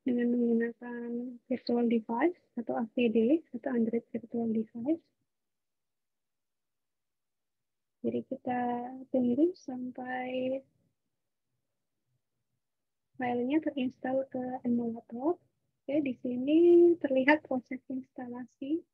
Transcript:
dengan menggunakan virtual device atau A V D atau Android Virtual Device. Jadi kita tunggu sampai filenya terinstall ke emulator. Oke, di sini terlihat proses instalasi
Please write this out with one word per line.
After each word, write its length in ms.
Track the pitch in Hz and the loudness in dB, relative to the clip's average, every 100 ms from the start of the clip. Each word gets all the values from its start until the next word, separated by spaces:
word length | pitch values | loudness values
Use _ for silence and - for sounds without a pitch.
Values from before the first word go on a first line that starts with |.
dengan 320 | - 240 240 | 0 0 2
menggunakan 1040 | 240 233 226 233 - 240 240 240 240 247 240 _ | 2 2 2 0 -4 -12 -10 -8 -8 -8 -14 _
virtual 400 | 247 - 240 233 | -6 0 0 4
device 560 | 233 220 233 320 - _ - | 2 0 0 0 0 _ -10
atau 160 | 233 | -4
A 160 | 262 226 | -4 -2
V 60 | - 240 | 2 2
D 80 | 220 226 330 - | 4 4 2 0
atau 160 | 240 277 | -8 -4
Android 320 | 240 220 233 - | 0 0 0 -4
Virtual 400 | 226 233 233 233 | -12 -6 -4 -2
Device. 560 | 220 220 233 247 330 _ _ _ _ _ _ _ _ _ _ _ _ _ _ _ _ _ _ _ _ _ _ _ _ _ _ _ _ _ _ | -2 -4 -6 -2 -2 _ _ _ _ _ _ _ _ _ _ _ _ _ _ _ _ _ _ _ _ _ _ _ _ _ _ _ _ _ _
Jadi 180 | 233 240 226 | -4 -4 -8
kita 360 | 262 - 247 247 240 247 262 262 | -10 -6 -4 -4 -4 -8 -14 -4
tunggu 400 | 262 247 240 339 | -2 0 2 0
sampai 1040 | 381 - 254 254 247 254 254 254 254 254 269 262 _ _ _ _ _ _ _ _ _ _ _ _ _ _ _ _ _ _ _ _ _ _ _ _ | 0 -12 -10 -10 -10 -8 -6 -6 -4 -4 -6 _ _ _ _ _ _ _ _ _ _ _ _ _ _ _ _ _ _ _ _ _ _ _ _ _
filenya 480 | - 247 240 247 311 | -8 -4 -4 -2 -2
terinstall 640 | 311 285 254 - 254 262 269 | -2 -4 -6 -6 -4 -4 -4
ke 80 | 254 254 254 247 | -8 -8 -6 -2
emulator. 720 | 240 233 226 - 233 285 349 | 0 -2 -6 -12 -4 -4 -4
Oke, 580 | _ _ _ _ - 285 | _ _ _ _ -2 -2
di 160 | 277 247 | -2 -4
sini 800 | 254 247 262 320 349 349 349 339 | -6 -4 2 6 8 8 8 4
terlihat 480 | 277 262 262 302 - | 2 2 4 4 2
proses 320 | 262 - 262 _ | -6 -4 -12 _
instalasi 880 | 262 262 - 247 240 247 _ 277 330 - | -10 -10 -14 -12 -12 -14 _ -4 -4 -4